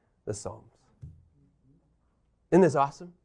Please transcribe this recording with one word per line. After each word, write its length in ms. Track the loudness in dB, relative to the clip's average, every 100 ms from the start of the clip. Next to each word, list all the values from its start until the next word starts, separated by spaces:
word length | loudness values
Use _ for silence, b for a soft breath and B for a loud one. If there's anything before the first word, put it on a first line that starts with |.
| _ _
the 100 | -12
Psalms. 440 | -10 -12 -14 -20 _ _ _ -20 -20 _ _ _ _ _ _ _ _ _ _ _ _ _
Isn't 100 | 4
this 140 | 4 2
awesome? 380 | -2 -6 -20 -20